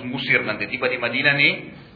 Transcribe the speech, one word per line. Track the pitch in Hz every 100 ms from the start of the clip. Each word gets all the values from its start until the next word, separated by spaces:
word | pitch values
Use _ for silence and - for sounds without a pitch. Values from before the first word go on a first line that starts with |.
ngusir | 123 127 - 127
nanti. | 123 101 101
Tiba | 123 123
di | 123
Madinah | 120 127 143 143
nih, | 151 185 - - -